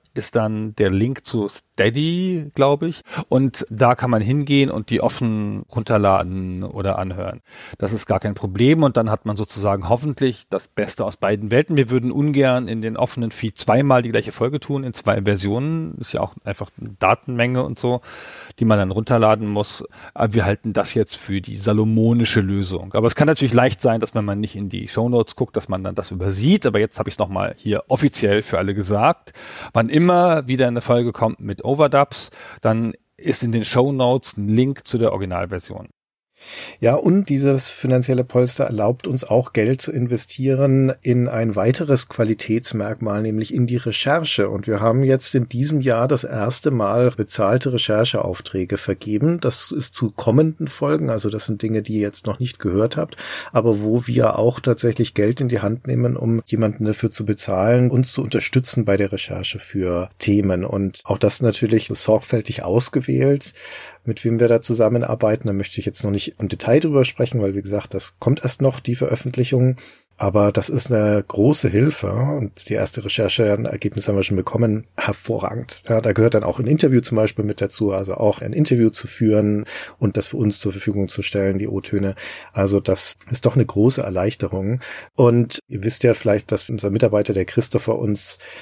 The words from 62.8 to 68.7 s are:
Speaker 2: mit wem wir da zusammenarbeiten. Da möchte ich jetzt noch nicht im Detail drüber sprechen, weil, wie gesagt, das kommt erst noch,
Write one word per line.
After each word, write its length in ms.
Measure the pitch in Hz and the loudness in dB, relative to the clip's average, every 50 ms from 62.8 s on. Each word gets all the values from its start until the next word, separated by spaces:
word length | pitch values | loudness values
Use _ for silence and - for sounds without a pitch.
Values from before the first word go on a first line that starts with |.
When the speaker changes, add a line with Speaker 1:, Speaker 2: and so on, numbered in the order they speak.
| 123 - - 143 127 - 131 131 131 139 143 139 - - - - - - - - - - - - - | 2 0 -2 -2 -2 0 0 2 4 4 2 2 -2 -8 -14 -16 -20 -18 -18 -18 -18 -20 -20 -10 -6
Speaker 2:
mit 200 | 117 107 - - | -6 -4 -2 -2
wem 160 | 117 117 113 | 0 2 4
wir 80 | 120 117 | 4 4
da 120 | 117 113 | 4 4
zusammenarbeiten. 840 | - - 117 113 113 107 120 120 120 - 113 - 113 107 107 110 - | 2 0 0 2 2 2 2 0 0 -2 -2 0 0 0 0 0 -2
Da 60 | 107 | -2
möchte 260 | 98 98 98 - - - | -2 -4 -4 -6 -8 -6
ich 80 | - | -6
jetzt 160 | 98 - - - | -6 -6 -4 -4
noch 60 | 101 | -2
nicht 240 | 101 101 - - - - | -2 -2 -4 -6 -8 -6
im 100 | 107 95 | -6 -6
Detail 320 | - - - - 120 156 | -6 -4 0 2 4 4
drüber 240 | 156 160 143 139 127 | 4 4 2 2 2
sprechen, 360 | 127 - - 123 123 - 120 | 2 0 -2 -2 -2 0 0
weil, 140 | 101 98 98 | 0 0 -2
wie 80 | 101 | -2
gesagt, 320 | 98 98 101 104 - - - | -4 -4 -4 -6 -4 -6 -8
das 240 | 95 - - - - | -8 -8 -10 -8 -2
kommt 240 | - 120 131 - | 0 0 0 0
erst 200 | - 127 - - | -2 -4 -2 0
noch, 180 | 139 135 | 0 0